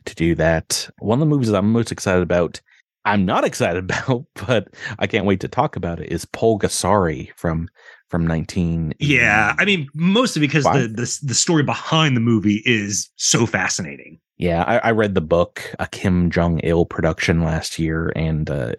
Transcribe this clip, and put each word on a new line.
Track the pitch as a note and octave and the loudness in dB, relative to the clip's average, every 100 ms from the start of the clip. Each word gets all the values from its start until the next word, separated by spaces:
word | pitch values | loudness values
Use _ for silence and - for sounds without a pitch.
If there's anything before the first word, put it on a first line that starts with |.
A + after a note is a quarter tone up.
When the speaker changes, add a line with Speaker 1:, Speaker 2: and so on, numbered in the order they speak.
| - | -14
Speaker 1:
to | - | -2
do | E2 D#2+ | 0 2
that. | D#2+ D#2+ - - - - | 2 0 -2 -6 -6 -6
One | G2 B2 | -2 2
of | |
the | D#3 | 2
movies | D3 A2+ | 2 2
that | G2+ | 2
I'm | G#2 | 2
most | A2+ A2 | 2 0
excited | - G#2 F2+ | -2 0 2
about, | E2+ F2 E2 - - _ _ _ | 2 2 0 -4 -18 _ _ _
I'm | G#2 G#2 G2 | 0 2 2
not | F#3+ | 2
excited | C4 - G#2+ F2 | 0 0 -2 -2
<laughs> | F#2 | -4
about, | - - B2 - - - | -4 -2 -4 -4 -10 -2
but | A2+ - - - G#2+ | -2 -2 -10 -12 -6
I | G2+ | -2
can't | A2 G2 | 0 0
wait | F#2+ | 0
to | - | -2
talk | - D3+ - | -2 -2 -2
about | F2 E2 | -6 -6
it, | - | -6
is | E2+ - | -8 -8
Pulgasari | - A2+ G#2 F2+ - F2+ G#2 F2 C#2 - - | -2 0 2 0 0 2 4 2 -2 -8 -6
from, | E2+ E2 F2+ _ - - _ | -4 -4 -6 _ -20 -20 _
from | E2+ E2 | -2 0
nineteen | D#2+ F2+ F#2+ E2+ E2 D#2 - | -2 -2 -2 -2 -2 -4 -2
eighty. | D3 | 0
Speaker 2:
Yeah, | B2+ A#2 G#2 G#2 - | 2 2 2 2 0
I | G3 | 0
mean, | F#3+ C#3 | -2 -4
mostly | D3+ F3 G#3 C4 E3 | -2 2 2 2 0
because | D3 D3+ B2 | 0 2 2
the, | |
Speaker 1:
Five? | C3 A#2 A2 | 2 0 -4
Speaker 2:
the, | A#2+ - | -6 -6
the | C#3 A#2 | -4 -2
story | - D#3+ | 2 2
behind | C3 A#2 - D#3+ D3+ B2 | 2 -4 0 2 2 2
the | |
movie | A#2 A2 G#2 G#2 B2 | 2 2 2 2 2
is | A2 G2+ G2 - - | 0 0 -6 -8 -6
so | - - A2+ | 0 2 2
fascinating. | F#2+ F#2 - D#2+ C#2 - E2 _ - | 0 -2 -4 -8 -12 -20 -20 _ -6
Speaker 1:
Yeah, | F2 E2 | -2 0
I, | - A#2+ | 2 2
I | A2+ | 2
read | A2 G#2+ F#2+ | 2 2 0
the | |
book, | D#2+ E2+ F2 - - - | 2 2 2 -4 -12 -10
a | D#2+ | -10
Kim | - G2+ F2+ E2+ | -4 0 2 2
Jong-il | F2 E2+ E2 E2 E2+ E2 | 2 2 0 2 2 2
production | - E2 D#2 - E2 | 0 -2 0 0 2
last | D#2+ D#2+ - - | 2 0 -4 -4
year, | D#2+ D#2+ E2 - | -2 -2 -4 -2
and, | D#2+ D#2 D2 | -2 -2 -2
uh, | C#2+ A1+ | -4 -4